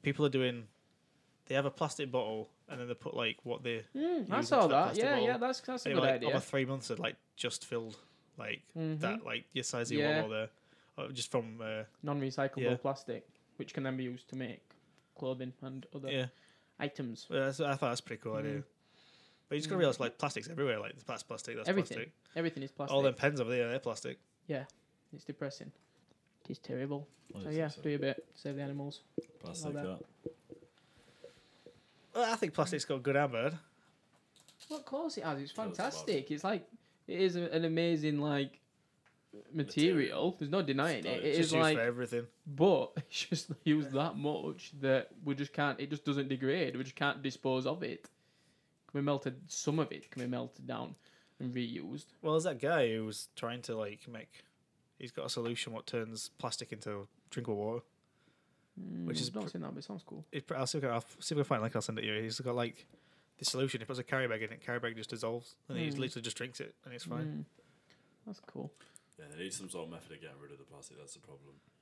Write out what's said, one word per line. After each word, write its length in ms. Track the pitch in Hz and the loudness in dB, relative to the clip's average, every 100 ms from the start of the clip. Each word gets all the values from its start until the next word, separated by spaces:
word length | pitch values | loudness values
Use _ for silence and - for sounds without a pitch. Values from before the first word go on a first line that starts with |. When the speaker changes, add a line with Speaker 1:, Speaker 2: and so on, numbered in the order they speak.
Speaker 1:
people 220 | 147 139 | 0 4
are 60 | 147 | 4
doing, 380 | 135 127 120 110 _ _ _ _ _ _ _ - | 6 2 0 -10 _ _ _ _ _ _ _ 0
they 80 | |
have 120 | 131 135 | 2 2
a 40 | |
plastic 400 | - 156 - 135 | 0 -2 -2 -2
bottle, 380 | 127 110 110 107 _ - | 0 0 -4 -6 _ -14
and 120 | 135 | -10
then 80 | 123 | -6
they 60 | |
put, 180 | 120 - | -6 -4
like, 220 | - 117 - | 0 0 0
what 180 | 123 120 | -6 -4
they 220 | 127 113 - | -2 -4 -6
Speaker 2:
Mm, 360 | 269 320 339 214 | -4 0 0 0
I 60 | 220 | 0
Speaker 1:
use 100 | 240 | 4
Speaker 2:
saw 140 | 277 | 6
Speaker 1:
into 60 | 170 | 8
Speaker 2:
that. 140 | 135 | 8
Speaker 1:
plastic 200 | 185 - | 6 4
Speaker 2:
Yeah, 60 | 254 | 4
Speaker 1:
bottle. 140 | 262 233 | 4 4
Speaker 2:
yeah, 100 | 247 | 2
that's, 240 | 247 254 | 0 -2
that's 240 | - 254 - | -6 -4 0
a 20 | |
Speaker 1:
And, 40 | 139 | 4
Speaker 2:
good 40 | |
Speaker 1:
like, 100 | 131 | 4
Speaker 2:
idea. 140 | 127 117 | 4 2
Speaker 1:
over 100 | 139 | 2
three 240 | - 139 | 2 0
months, 260 | 131 135 - | 0 -2 -4
it, 80 | 110 | -2
like, 180 | - - _ - | -2 -4 _ -4
just 300 | 120 - - | -4 -4 -4
filled, 320 | 120 113 107 - _ _ - | -4 -4 -12 -20 _ _ -10
like, 240 | 107 117 - 165 | -6 -6 -6 -4
Speaker 2:
Mm-hmm. 240 | 160 156 | -2 0
Speaker 1:
that, 200 | 131 110 | 0 -2
like, 200 | - 117 - | -4 -6 -4
your 120 | 131 | -4
size 260 | 123 123 120 | -2 -2 0
of 80 | 147 | 2
your 100 | 147 | 4
Speaker 2:
Yeah. 120 | 156 | 4
Speaker 1:
wall 80 | 110 | 2
there, 180 | 110 110 _ _ _ _ - | -2 -4 _ _ _ _ -10
uh, 120 | 127 | -8
just 220 | 127 120 | -6 0
from, 300 | 127 113 113 | 0 -2 -8
uh, 240 | 110 110 110 _ | -6 -6 -8 _
Speaker 2:
Non-recyclable 540 | 147 143 135 131 139 135 | -2 0 0 0 -2 2
Speaker 1:
yeah. 140 | 120 123 | 2 2
Speaker 2:
plastic, 520 | 139 139 - 101 - _ _ - | 0 -2 -6 -8 -10 _ _ -12
which 180 | - | -8
can 80 | - | -4
then 160 | 135 131 | -4 -2
be 60 | |
used 240 | 123 123 - | -4 -8 -10
to 60 | 131 | -8
make 260 | 123 - _ - _ _ _ | -8 -8 _ -20 _ _ _
clothing 380 | - 131 127 127 127 | -6 -4 -2 -6 -8
and 240 | 131 131 - | -10 -10 -10
other 160 | 143 135 | -8 -2
Speaker 1:
Yeah. 160 | 139 127 - - _ _ - | 0 0 -4 -20 _ _ -6
Speaker 2:
items. 480 | 147 - 127 110 - | -4 -2 -6 -6 -2
Speaker 1:
Well, 160 | 135 | 2
that's, 160 | 135 135 | 2 2
I 140 | 143 | 0
thought 160 | 135 131 | 2 2
that's 100 | 120 | 0
a 20 | |
pretty 200 | - 113 | -4 -8
cool 100 | 113 | -4
Speaker 2:
Mm. 60 | 110 | -2
Speaker 1:
idea. 260 | 110 143 - _ _ _ - - - _ _ | -2 -4 -6 _ _ _ -20 -20 -20 _ _
But 60 | |
you 60 | 151 | -4
just 80 | 156 | 0
gotta 80 | 190 | 4
Speaker 2:
Mm. 20 | |
Speaker 1:
realise, 220 | 151 120 | 6 4
like, 180 | 120 - | 0 0
plastic's 300 | 143 113 - | -2 -2 -6
everywhere. 320 | 165 139 110 | 0 2 2
Like, 100 | 104 | -2
there's 100 | - | -8
plas-, 180 | - 117 | -8 -8
plastic, 320 | - 110 - | -6 -8 -6
that's 140 | 117 110 | -4 4
Speaker 2:
Everything. 300 | 196 - 113 | 4 2 -4
Speaker 1:
plastic. 140 | 117 _ _ | -6 _ _
Speaker 2:
Everything 280 | 160 165 156 | -2 0 -2
is 80 | 135 - | -8 -6
Speaker 1:
All 200 | 139 139 | 2 6
them 140 | 139 | 6
Speaker 2:
plastic. 20 | 123 | 6
Speaker 1:
pens 200 | 143 143 | 4 4
over 100 | 113 | 2
there, 180 | 123 117 | 2 2
they're 100 | 131 | 0
plastic. 400 | 123 110 127 131 _ _ - | -2 -4 -6 -8 _ _ -6
Speaker 2:
Yeah, 160 | 139 135 _ _ _ _ | -6 -6 _ _ _ _
it's 100 | 151 | -14
depressing. 480 | - 143 139 - 147 - _ _ _ _ _ _ | -12 -6 -6 -8 -14 -18 _ _ _ _ _ _
It 60 | - | -12
is 80 | - | -10
terrible. 480 | - 127 139 143 147 _ - | -6 -4 -2 -4 -8 _ -14
Speaker 3:
I 80 | 101 | -8
Speaker 2:
So, 60 | |
Speaker 3:
think 120 | 151 156 | -2 0
Speaker 2:
yeah, 120 | 156 | 0
Speaker 3:
so. 120 | - | -2
Speaker 2:
do 100 | 147 | 0
your 100 | 143 | 2
bit. 260 | 135 135 - | 2 0 -8
Save 220 | - 143 139 | -10 -6 -4
the 60 | |
animals. 400 | 139 143 143 - _ - - - | -4 -4 -6 -8 _ -6 -6 -14
Speaker 3:
Plastic 280 | - 175 151 | -10 -6 -4
Speaker 2:
All 60 | |
that. 260 | 143 - 95 - _ | -4 -4 -6 -12 _
Speaker 3:
that. 80 | - - _ - - _ _ - - - - - _ _ - - _ _ _ | -12 -12 _ -20 -20 _ _ -20 -20 -20 -20 -20 _ _ -20 -20 _ _ _
Speaker 1:
Well, 180 | - 233 | 2 4
I 40 | 226 | 4
think 180 | 180 | 2
plastic's 300 | 156 147 147 | 2 2 2
got 180 | - 139 | 0 0
good 140 | 127 139 | 4 4
and 140 | 143 | 4
bad. 260 | 117 131 165 - _ _ _ _ _ _ - - - - | 2 0 -2 -12 _ _ _ _ _ _ -20 -20 -20 -10
Speaker 2:
Well, 80 | 302 | -10
of 60 | |
course 340 | - 269 330 226 | -4 -2 -2 -2
it 60 | |
has. 160 | 160 139 | -2 -2
It's 120 | 139 | -4
Speaker 3:
Tell 120 | - 220 | -6 -6
us 80 | 175 | -2
about 80 | 233 | -2
it. 60 | |
Speaker 2:
fantastic. 380 | 269 - 160 135 | -2 0 0 0
It's 140 | 147 | -2
like, 220 | 190 208 - - _ _ - | 0 0 -4 -20 _ _ -6
it 140 | 185 | 4
is 160 | 190 175 | 4 4
a, 60 | 170 | 2
an 120 | 165 | 2
amazing, 540 | 165 160 170 160 151 147 | 4 4 4 4 4 2
like, 400 | 147 143 139 - _ _ _ _ _ _ _ 104 - | 4 2 0 -4 _ _ _ _ _ _ _ -20 -6
material. 440 | 151 135 - 165 170 | -2 0 4 6 6
Speaker 3:
Material. 400 | 123 - 160 180 | 4 2 0 0
Speaker 2:
There's 120 | 147 | 0
no 120 | 185 | 2
denying 420 | 151 135 160 131 | 2 4 4 2
it. 20 | - | 0
Speaker 3:
It's 180 | 123 | 0
Speaker 2:
It 40 | 156 | 2
Speaker 1:
It's 100 | 156 | 4
Speaker 2:
is 140 | 160 | 6
Speaker 1:
used 100 | 160 | 6
Speaker 2:
like, 140 | 156 151 | 6 6
Speaker 1:
for 60 | |
everything. 440 | 117 120 120 120 120 _ - | 4 2 -2 -2 -4 _ -10
Speaker 2:
but 460 | 139 185 156 127 | 6 8 8 4
<laughs> 40 | - | -4
it's 280 | - - - | -6 -6 -2
just 240 | 165 - 151 | -2 -2 0
used 280 | - 151 139 | 4 4 4
that 240 | 135 156 143 | 2 2 0
much 560 | 143 151 151 156 - 143 | 0 0 -2 -6 -12 -2
that 300 | 135 131 - - | 4 4 4 -6
we 100 | 151 | -2
just 180 | 139 143 | -2 -2
can't, 260 | - 147 131 | 2 2 2
it 120 | 143 | -4
just 140 | 147 | -2
doesn't 240 | - 139 135 | 0 2 2
degrade. 460 | 131 131 170 135 123 | 0 2 2 2 0
We 60 | |
just 120 | 135 - | -6 0
can't 260 | 143 139 | 0 2
dispose 440 | 139 - 135 131 131 | -4 -2 2 2 0
of 160 | 165 | -2
it. 260 | 165 - - _ _ _ _ _ _ _ - | -4 -6 -14 _ _ _ _ _ _ _ -6
Can 100 | 143 | 0
be 40 | |
melted, 320 | 143 139 139 127 - | 2 2 0 -6 -8
some 300 | - - 156 | -4 0 2
of 140 | 143 | 0
it 180 | - - | -4 -10
can 120 | 131 | -6
be 60 | 123 | -4
melted 380 | 123 123 - 127 | -2 -4 -10 -8
down 280 | 120 120 - - - _ _ | -6 -6 -10 -18 -20 _ _
and 160 | 127 | -4
reused. 520 | 123 120 117 82 143 - _ | -4 -4 -6 -6 -10 -12 _
Speaker 1:
Well, 100 | 156 | 2
there's 120 | 160 | 2
that 160 | 170 131 | 2 0
guy 280 | 143 165 120 | 2 4 4
who 100 | 113 | 4
was 240 | 110 104 - - | -2 -6 -10 -8
trying 240 | 117 120 | -6 -6
to, 140 | 120 113 | -6 -4
like, 320 | 104 104 - | -4 -6 -12
make, 340 | 113 - - - _ _ _ _ _ | -14 -14 -20 -20 _ _ _ _ _
he's 140 | 123 | -10
got 140 | - 135 | -6 -4
a 40 | |
solution 440 | - 117 117 - | -2 -2 -2 -4
what 120 | 113 - | -6 -4
turns 440 | 117 110 113 - _ | -4 -4 -8 -10 _
plastic 340 | 120 - 120 | -4 -4 -6
into 340 | 107 107 101 98 _ _ | -8 -6 -6 -8 _ _
drinkable 280 | - 117 104 | -6 -2 0
water. 260 | 107 117 - _ _ _ _ _ _ _ _ - | 0 -2 -6 _ _ _ _ _ _ _ _ -14
Speaker 2:
Mm, 260 | - 175 170 | -8 -6 -4
Speaker 1:
Which 140 | 80 | -2
is 80 | - | -2
Speaker 2:
I've 60 | 180 | -4
not 80 | |
Speaker 1:
pr- 60 | - | -6
Speaker 2:
seen 120 | 87 | -6
that, 100 | 139 | -8
but 40 | - | -8
it 60 | |
sounds 180 | - 175 | -10 -12
cool. 200 | - 156 156 | -10 -14 -8
Speaker 1:
It 140 | 147 - | -10 -4
pr-, 100 | 131 | 0
I'll 100 | 131 | 0
see 120 | 160 | 2
if 60 | |
I 20 | 135 | 2
can, 60 | |
I'll 100 | 117 - - | 0 -2 -8
see 140 | - | -2
if 40 | 147 | 2
I 20 | |
can 40 | |
find 160 | 139 123 | 4 4
a 20 | |
link, 140 | 113 113 | 4 0
I'll 60 | |
send 160 | - 110 | 0 -2
it 40 | |
to 40 | 113 | 0
you. 140 | 107 | 0
He's 160 | 113 110 | -2 -2
got, 140 | 127 | 0
like, 320 | 120 120 - - - _ _ _ - | 0 0 -4 -20 -20 _ _ _ -4
the 60 | |
solution. 360 | - 127 135 127 | -2 2 0 0
He 60 | 113 | -4
puts 120 | 127 | -6
a 60 | |
carry 240 | 123 135 127 | 0 0 2
bag 140 | 110 | 0
in 100 | 107 | -4
it, 80 | 113 | -8
carry 140 | - 120 | -4 -2
bag 180 | 120 113 | -2 -4
just 140 | 110 | -8
dissolves, 460 | 117 113 120 - - - | -2 -2 -2 -8 -20 -8
and 80 | 175 | -4
he 80 | 156 | -2
Speaker 2:
Mm. 100 | 139 | -2
Speaker 1:
literally 240 | 131 123 | -4 -4
just 140 | 113 - | -8 -6
drinks 240 | 127 - | -8 -8
it, 140 | 117 - | -12 -12
and 80 | 135 | -14
it's 100 | 123 | -12
fine. 220 | 165 160 156 | -6 -4 -4
Speaker 2:
Mm. 180 | 151 151 - _ _ _ - _ _ 220 | -4 -8 -14 _ _ _ -20 _ _ -16
That's 140 | 196 | -16
cool. 320 | - 135 143 - - - _ - | -14 -10 -10 -12 -20 -20 _ -20
Speaker 3:
Yeah, 60 | 147 | -18
they 100 | 151 | -12
need 80 | 95 | -8
some 140 | 90 95 | -8 -8
sort 160 | 87 80 | -8 -8
of 40 | |
method 220 | 80 - | -12 -14
of 80 | 78 | -16
getting 180 | 78 69 | -16 -16
rid 120 | 71 | -18
of 60 | 69 | -18
the 60 | |
plastic. 340 | 139 71 - 71 | -18 -20 -18 -18
That's 160 | 71 | -18
the 60 | - | -18
problem. 340 | - 69 - 69 _ _ | -18 -20 -20 -20 _ _